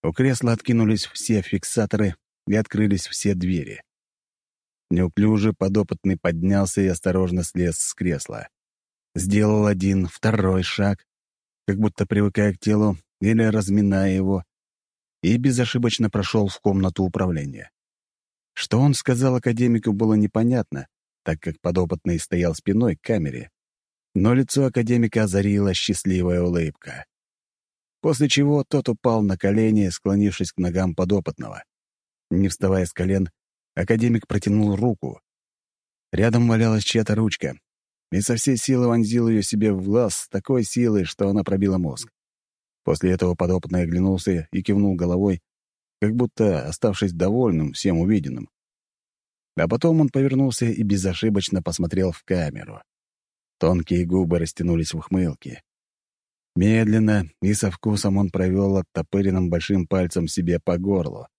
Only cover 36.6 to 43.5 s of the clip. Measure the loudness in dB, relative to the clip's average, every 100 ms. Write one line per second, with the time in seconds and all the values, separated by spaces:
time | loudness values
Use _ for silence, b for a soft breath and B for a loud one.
36.6 | 2 2 0 -2 0 0 0 -2 -8 -8
37.6 | _ _ _ _ _ -4 0 0 0 0
38.6 | 0 2 2 2 2 2 2 2 0 0
39.6 | 0 0 0 0 0 -4 -8 -8 -2 -2
40.6 | 0 0 0 0 -2 -2 0 0 0 0
41.6 | 0 0 -2 -6 -14 _ _ _ _ _
42.6 | _ _ -4 0 0 0 0 0 0